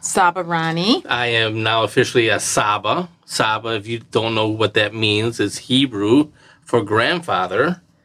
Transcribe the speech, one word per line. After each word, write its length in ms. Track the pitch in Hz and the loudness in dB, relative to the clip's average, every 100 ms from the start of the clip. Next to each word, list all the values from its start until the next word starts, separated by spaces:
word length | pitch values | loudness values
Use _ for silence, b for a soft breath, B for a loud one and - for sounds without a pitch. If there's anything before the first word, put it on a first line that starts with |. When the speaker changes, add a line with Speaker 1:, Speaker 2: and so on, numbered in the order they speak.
Speaker 1:
Saba 420 | - - 175 175 | -4 2 2 0
Rani. 640 | 170 165 165 165 190 330 | -4 -2 -2 -2 0 0
Speaker 2:
I 220 | - 123 120 | 0 -2 0
am 360 | 117 110 110 | 0 0 0
now 200 | 110 113 | 0 0
officially 460 | 110 - 120 131 113 | 0 0 2 2 2
a 120 | 98 | 0
Saba. 720 | - - 110 104 101 143 180 - _ | 0 0 0 0 0 -2 -4 -12 _
Saba, 480 | - 110 110 113 | -2 0 0 -2
if 120 | 113 104 | -6 -4
you 120 | 117 - | -10 -2
don't 240 | 117 113 | -2 0
know 140 | 113 110 | 0 0
what 240 | 107 107 | 0 0
that 220 | 110 104 | 2 0
means, 440 | 110 110 104 117 113 | 0 0 2 0 -2
is 200 | 104 - | -4 -4
Hebrew 760 | - 127 139 107 104 131 147 b b b | -2 2 2 0 2 4 2 b b b
for 200 | - 120 | -2 -2
grandfather. 1000 | 101 107 127 175 165 92 90 95 147 180 _ _ | 0 0 0 -2 -2 -2 -2 0 0 -2 _ _